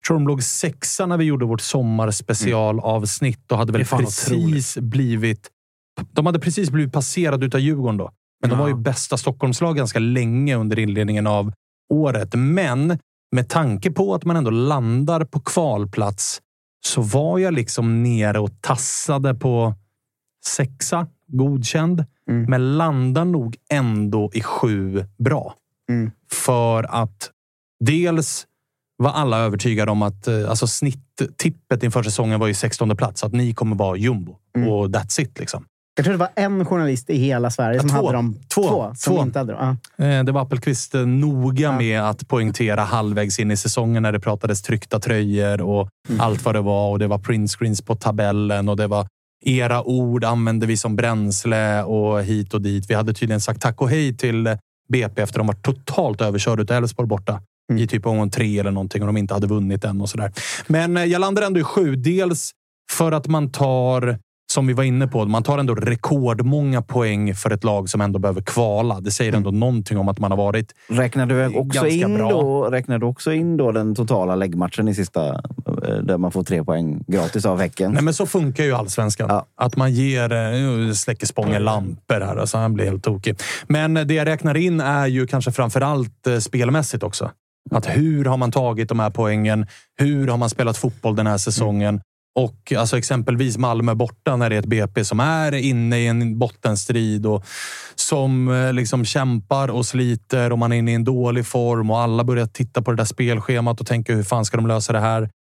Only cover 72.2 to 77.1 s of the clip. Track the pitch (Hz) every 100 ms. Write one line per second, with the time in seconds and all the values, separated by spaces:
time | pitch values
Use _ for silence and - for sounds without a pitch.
72.2 | 214 185 139 139 120 127 123 120 120 127
73.2 | - 156 170 160 127 110 107 104 113 117
74.2 | 92 92 95 85 90 - 107 101 90 90
75.2 | 76 67 - - - - - 53 - 90
76.2 | 90 95 87 87 76 80 82 73 -